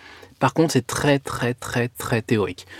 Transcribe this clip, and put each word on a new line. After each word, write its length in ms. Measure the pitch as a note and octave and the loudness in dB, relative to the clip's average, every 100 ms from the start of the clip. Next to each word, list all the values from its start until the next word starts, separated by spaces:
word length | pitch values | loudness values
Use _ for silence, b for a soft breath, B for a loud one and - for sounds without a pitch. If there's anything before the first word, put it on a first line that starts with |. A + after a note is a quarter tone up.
| b b b b | b b b b
Par 120 | C3+ | 0
contre, 200 | - D#3+ | 2 2
c'est 140 | C3 - | 2 -2
très, 340 | - D3 C#3 | 0 2 2
très, 340 | - - A#2+ | 0 -6 -4
très, 340 | B2+ - B2 A#2+ | -4 -6 -4 -4
très 340 | - - A#2 | -4 -4 -2
théorique. 440 | - A2+ F2+ - - B | 0 0 0 -6 -16 B